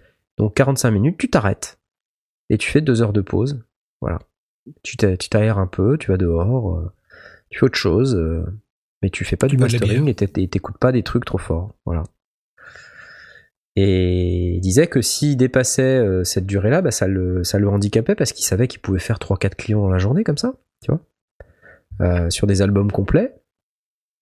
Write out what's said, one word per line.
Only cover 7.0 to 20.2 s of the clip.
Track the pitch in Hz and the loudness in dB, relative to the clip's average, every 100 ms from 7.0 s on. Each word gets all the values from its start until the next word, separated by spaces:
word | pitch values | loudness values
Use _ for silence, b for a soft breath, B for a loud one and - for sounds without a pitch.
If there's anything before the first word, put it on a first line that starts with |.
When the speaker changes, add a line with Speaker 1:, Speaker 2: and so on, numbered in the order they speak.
| B B B B _ | B B B B _
Speaker 1:
tu | - | 0
fais | |
autre | 135 - | 0 2
chose, | 92 92 135 | 0 2 2
euh, | 98 80 82 80 107 _ _ _ - | 0 -2 -4 -6 -10 _ _ _ -6
mais | 98 | -4
tu | - | -4
fais | - - | -4 0
pas | 135 | 2
Speaker 2:
Tu | |
Speaker 1:
du | 135 | 2
Speaker 2:
bois | 120 | 2
de | |
la | 120 | 2
Speaker 1:
mastering | 107 120 | 0 2
Speaker 2:
bière. | 147 | 0
Speaker 1:
et | 107 98 | 0 -2
t'é-, | - | -2
et | 92 | -2
t'écoutes | - - - | -4 -6 -2
pas | 131 | 0
des | 127 | 0
trucs | - 120 | -2 -4
trop | - - | -4 -6
forts. | - 82 101 - - | -4 -4 -6 -10 -6
Voilà. | 82 82 _ _ _ _ _ B B B B B B B B B _ _ - | -6 -6 _ _ _ _ _ B B B B B B B B B _ _ 0
Et | 98 92 90 90 90 90 87 92 | 2 2 2 2 0 0 -2 -2
il | |
disait | 92 104 170 | 2 2 4
que | 131 | 2
s'il | - - 147 131 | -2 -2 0 2
dépassait, | 127 131 123 - 131 131 | 2 2 0 2 2 4
euh, | 104 92 | 2 0
cette | 90 - 95 | 0 -2 -2
durée-là, | 101 104 160 | 0 2 2
bah, | 160 | 0
ça | - 95 | 0 0
le, | 95 90 90 | 0 0 -2
ça | 87 101 | 0 0
le | 101 | 2
handicapait | 101 104 113 120 | 2 2 0 0
parce | 208 135 | 0 -2
qu'il | - | -4
savait | - 98 123 | -2 0 -2
qu'il | - | -4
pouvait | - 95 | -4 -2
faire | - 113 | -2 -4
trois, | - 101 | -2 -2
quatre | 98 - | -2 -4
clients | - 107 | -2 0
dans | 98 | 2
la | 92 | 2
journée | 98 165 | 2 0